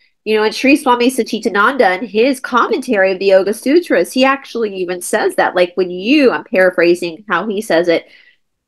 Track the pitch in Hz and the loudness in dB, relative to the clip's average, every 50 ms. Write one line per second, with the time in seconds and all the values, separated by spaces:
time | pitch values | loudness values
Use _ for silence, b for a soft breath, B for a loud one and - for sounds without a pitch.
0 | _ _ _ _ _ 214 214 214 214 220 214 - - 262 285 269 - 254 247 240 | _ _ _ _ _ -2 0 0 0 -2 -2 0 2 2 2 2 2 0 0 2
1 | 240 233 254 - 220 - - 208 - 226 185 202 208 240 285 247 233 185 180 185 | 2 0 0 -2 -4 -4 -6 -6 -4 -2 0 2 2 2 2 2 2 2 0 -2
2 | 247 196 190 214 233 285 262 - - - - 233 - - 453 320 254 254 220 196 | -6 -4 -2 0 0 0 0 -4 -6 -2 0 0 0 0 -2 -4 -4 -2 0 0
3 | 190 190 190 185 196 196 190 196 185 196 208 - - 254 294 349 349 - 285 185 | 0 0 0 -2 2 4 4 4 4 0 -4 -4 -2 0 2 2 2 2 0 0
4 | 180 - - 262 254 269 269 269 - - - 233 226 208 196 190 185 170 180 180 | 0 0 0 2 2 2 0 -2 -6 -10 -8 -6 -6 -6 -6 -6 -6 -6 -6 -8
5 | - - - 214 - 381 - - - - - 180 180 180 - 196 185 175 180 180 | -6 -4 -2 -2 -2 -2 0 0 0 0 2 0 0 0 0 -2 -4 -4 -4 -6
6 | 190 226 285 311 277 233 160 147 156 - - 185 185 185 180 - 170 175 180 175 | -2 0 2 4 4 2 2 -2 -4 -2 2 2 2 4 2 2 2 2 2 0
7 | 175 170 160 - - - 185 170 196 226 196 196 220 - 175 165 175 175 165 160 | -2 -6 -8 -10 -6 -4 -4 -4 -2 -4 -6 -6 -2 0 0 0 2 2 0 -2
8 | - b b b b b b b _ _ _ _ _ | -2 b b b b b b b _ _ _ _ _